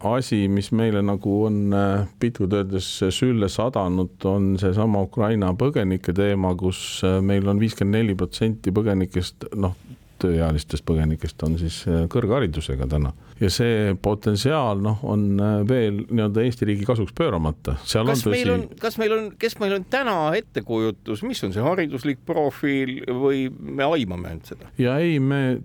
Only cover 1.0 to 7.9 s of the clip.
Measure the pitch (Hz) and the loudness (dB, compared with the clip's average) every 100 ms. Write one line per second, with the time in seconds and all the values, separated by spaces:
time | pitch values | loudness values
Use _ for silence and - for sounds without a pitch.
1 | 101 98 107 101 110 104 101 98 101 98 | 0 0 0 2 2 2 2 2 2 0
2 | 95 - 120 - 95 101 95 95 - - | -2 -2 -4 0 0 0 0 -4 -6 -2
3 | 95 - 127 113 98 - 117 113 92 92 | -2 2 0 2 0 0 0 0 0 0
4 | 90 - 95 98 98 95 98 104 110 104 | -2 -2 0 2 2 2 2 2 2 2
5 | 95 - 104 110 92 90 131 147 95 92 | 0 0 0 2 0 2 0 2 0 0
6 | - 90 101 98 92 90 92 95 - - | 0 0 2 2 0 0 -2 -2 -8 -2
7 | 92 95 98 98 98 101 113 - 98 | 0 2 2 2 2 2 2 0 2